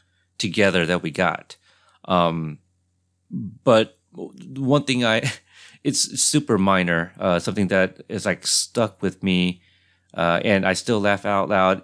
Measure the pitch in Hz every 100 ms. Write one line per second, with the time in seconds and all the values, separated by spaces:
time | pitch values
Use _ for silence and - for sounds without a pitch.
0 | _ _ _ - 101 107 98 90 82 90
1 | 82 73 87 - - - _ _ _ _
2 | - 90 85 82 78 73 _ _ _ _
3 | _ _ _ 180 104 113 135 113 110 _
4 | _ - - - - 131 131 143 - 127
5 | 117 113 131 - _ - - - 147 -
6 | - - - 147 147 104 95 95 87 85
7 | 85 - 95 87 - 98 92 98 92 -
8 | - 95 104 87 - - - 120 107 -
9 | 95 - 98 90 90 90 _ _ _ _
10 | _ - 85 85 110 98 95 92 - 110
11 | 101 98 101 101 85 98 92 95